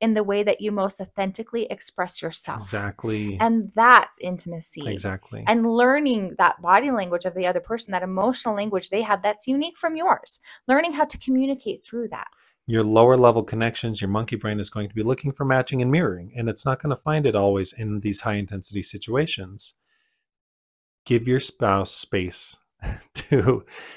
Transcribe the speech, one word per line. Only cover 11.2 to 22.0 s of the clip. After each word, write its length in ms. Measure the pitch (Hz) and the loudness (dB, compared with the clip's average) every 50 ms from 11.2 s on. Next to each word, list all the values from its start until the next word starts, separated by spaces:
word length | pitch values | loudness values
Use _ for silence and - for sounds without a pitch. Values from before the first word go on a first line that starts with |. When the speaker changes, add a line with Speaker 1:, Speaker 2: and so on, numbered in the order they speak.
| - - 262 254 262 269 277 262 - 220 - - - | -4 0 0 2 2 0 -2 -4 -6 -8 -8 -8 -12
Speaker 1:
through 240 | - - 233 240 208 | -12 -8 -8 -8 -8
that. 180 | - 117 - - _ _ _ _ _ _ _ | -8 -10 -12 -14 _ _ _ _ _ _ _
Speaker 2:
Your 200 | - 113 113 110 | 0 2 2 2
lower 320 | 107 110 110 117 123 131 | 4 6 8 8 8 8
level 260 | 127 123 120 117 117 110 | 8 8 6 6 6 0
connections, 580 | - - 113 113 117 117 - - 117 110 - | -2 -2 0 0 -2 -2 -2 -4 -4 -4 -4
your 80 | 101 98 | -2 -2
monkey 280 | 98 110 113 110 113 | -2 -2 -2 -4 -6
brain 240 | 104 - 110 107 104 | -6 -4 -4 -4 -4
is 100 | 98 - | -4 -6
going 180 | - 110 104 101 | -6 -6 -8 -6
to 60 | 104 | -4
be 80 | 110 107 | -4 -2
looking 300 | 117 131 - - 139 135 | 0 -2 -2 -2 -6 -4
for 120 | - 143 | -2 0
matching 380 | 135 131 131 127 - 143 127 123 | 2 2 2 2 0 -2 0 0
and 80 | 127 | 2
mirroring, 420 | 139 170 175 117 92 87 87 98 - | 2 2 2 0 -2 -6 -10 -14 -10
and 120 | 120 117 117 | -6 -4 -4
it's 160 | 107 - - | -4 -2 -2
not 140 | 139 131 - | -2 -2 -2
gonna 140 | - 151 135 | -2 -4 -4
find 320 | - - 151 151 156 147 | -4 -2 -2 -2 2 2
it 80 | 131 107 | 2 2
always 380 | 104 98 101 101 98 98 - - | 4 4 4 4 2 0 -2 -4
in 260 | - 110 107 104 104 | -6 -6 -4 -4 -4
these 200 | 101 104 101 - | -2 -2 -4 -2
high 140 | - 113 104 | -2 -2 -2
intensity 500 | 104 101 98 101 95 92 - 101 101 90 | -2 -4 -4 -8 -10 -10 -8 -8 -6 -6
situations. 920 | - - - - - 113 135 156 156 - - 95 92 98 113 - - - _ _ _ _ _ _ _ _ _ _ _ _ _ _ _ _ _ _ _ _ _ _ _ _ _ _ | -6 -8 -8 -8 -2 -2 -2 0 -2 -4 -8 -8 -14 -14 -16 -16 -16 -18 _ _ _ _ _ _ _ _ _ _ _ _ _ _ _ _ _ _ _ _ _ _ _ _ _ _
Give 220 | - 123 117 117 | 0 0 2 2
your 140 | 123 127 131 | 2 0 0
spouse 500 | - - - _ 120 104 98 98 98 - | 0 -2 -4 _ 2 4 4 2 2 0
space 680 | - - | -4 -4